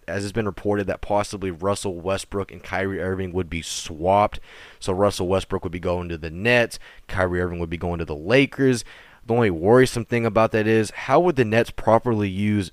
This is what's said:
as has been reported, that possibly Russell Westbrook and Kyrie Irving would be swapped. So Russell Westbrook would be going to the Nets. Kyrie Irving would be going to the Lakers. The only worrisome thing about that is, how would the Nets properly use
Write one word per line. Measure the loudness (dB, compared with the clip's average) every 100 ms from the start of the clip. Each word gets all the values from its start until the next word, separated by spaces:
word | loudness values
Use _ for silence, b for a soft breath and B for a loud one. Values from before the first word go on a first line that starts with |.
| -6
as | -6
has | -4
been | -4 -4
reported, | -4 -2 0 -2
that | -4
possibly | -2 -2 -2 -4 -6
Russell | -4 -2 -2 -4 -6
Westbrook | -4 -4 -4 -8 -8
and | -12
Kyrie | -8 -4 -4 -2
Irving | -4 -4 -4
would | -4 -4
be | -6
swapped. | -8 -10 -10 -4 2 4 2 -2 B B B B
So | -4
Russell | 2 2 2 0
Westbrook | 0 0 -4
would | -4
be | -6
going | -2 -2 -4
to | -8
the | -8
Nets. | -4 2 2 2 -4 B B -8
Kyrie | -2 0 0
Irving | -2 -4
would | -6
be | -4
going | -4 -4
to | -6
the | -6
Lakers. | 2 4 4 2 2 2 -2 B B B -2
The | 2
only | 2
worrisome | 2 6 6 6 2 -2
thing | 0 2
about | 2 2
that | 2 2
is, | 2 2
how | -4 0 2
would | 4 2
the | 2
Nets | 2 0
properly | -2 4 4 4 0 0
use | 0 0 0 -2